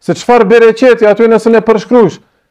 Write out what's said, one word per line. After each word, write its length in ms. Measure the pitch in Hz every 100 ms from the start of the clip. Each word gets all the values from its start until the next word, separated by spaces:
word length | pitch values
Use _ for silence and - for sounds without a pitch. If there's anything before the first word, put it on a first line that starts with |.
se 140 | -
qfar 300 | 175 - 240
bereqeti 640 | 196 233 233 220 262 226 214
aty 220 | 208 226
nëse 200 | 220 226
ne 140 | 226
përshkrysh, 560 | 220 220 - 247 202 - _ _ _